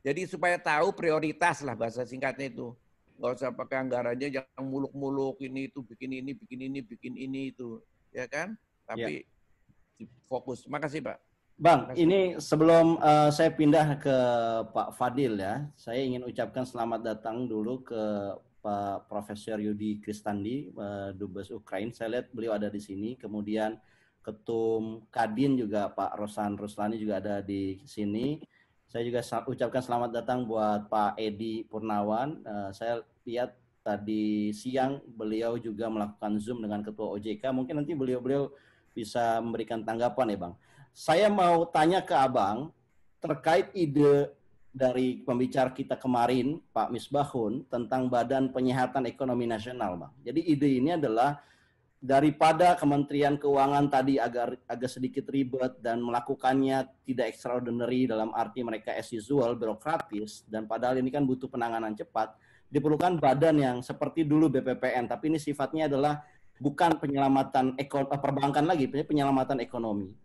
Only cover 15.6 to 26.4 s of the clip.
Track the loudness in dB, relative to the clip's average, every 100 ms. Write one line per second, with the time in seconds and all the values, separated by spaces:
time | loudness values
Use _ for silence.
15.6 | -6 -12 -6 -4 -2 -4 -6 -6 -4 -4
16.6 | -6 -4 -4 -2 -4 -6 -6 -6 -4 -2
17.6 | -4 -6 -6 -4 -2 -2 -4 -8 _ _
18.6 | -6 -4 -4 -6 -6 -10 -8 -12 -6 -4
19.6 | -4 -4 -4 -6 -8 -8 -6 -4 -4 -6
20.6 | -8 -10 -10 -8 -8 -8 -10 -10 -12 -14
21.6 | -10 -8 -8 -8 -4 -4 -6 -8 -4 -2
22.6 | -2 -6 -10 -8 -8 -8 -10 -8 -4 -2
23.6 | -2 -4 _ _ _ _ -14 -12 -4 -2
24.6 | 0 0 -2 -10 -8 -2 -2 2 2 2
25.6 | 0 -2 -2 -2 -4 -4 -8 -4